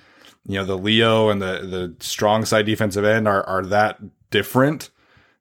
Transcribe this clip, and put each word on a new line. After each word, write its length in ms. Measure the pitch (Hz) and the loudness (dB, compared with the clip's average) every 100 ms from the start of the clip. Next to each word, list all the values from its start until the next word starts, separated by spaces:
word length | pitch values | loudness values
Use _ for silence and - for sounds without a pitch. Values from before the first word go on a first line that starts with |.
| _ _ - _ - | _ _ -20 _ -8
you 120 | 98 | -6
know, 60 | 95 | -4
the 120 | 95 | -2
Leo 520 | 101 110 113 110 110 | 2 4 4 4 2
and 120 | 101 | 0
the, 240 | 95 90 95 | -4 -6 -8
the 300 | 92 90 82 | -8 -8 -10
strong 460 | - - 107 110 110 | -12 -2 2 2 2
side 220 | 110 104 | 0 0
defensive 360 | 110 107 101 | -2 -2 0
end 240 | 104 113 107 | 0 2 2
are, 160 | 98 | 0
are 220 | - 95 95 | 0 -4 0
that 340 | 104 107 - 104 - _ | 2 0 -2 -14 -20 _
different. 600 | 104 101 123 139 156 - _ _ _ _ _ | -4 0 2 2 0 -10 _ _ _ _ _